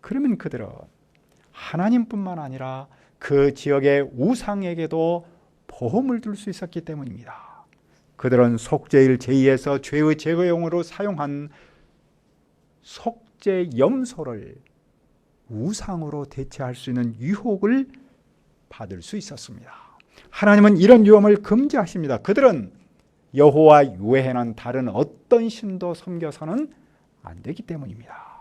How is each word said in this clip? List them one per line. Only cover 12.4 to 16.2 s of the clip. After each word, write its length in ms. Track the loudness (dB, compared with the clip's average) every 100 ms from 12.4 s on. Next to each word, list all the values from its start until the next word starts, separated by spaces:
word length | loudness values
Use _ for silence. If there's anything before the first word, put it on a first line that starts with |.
| _ _ _ _
속죄 880 | _ -12 -12 -12 _ _ -4 -4 -4 0
염소를 800 | 0 0 -6 -10 -14 -14 -16 -20 _ _ _ _ _ _ _ _ _
우상으로 760 | -8 -8 -8 -10 -10 -10 -10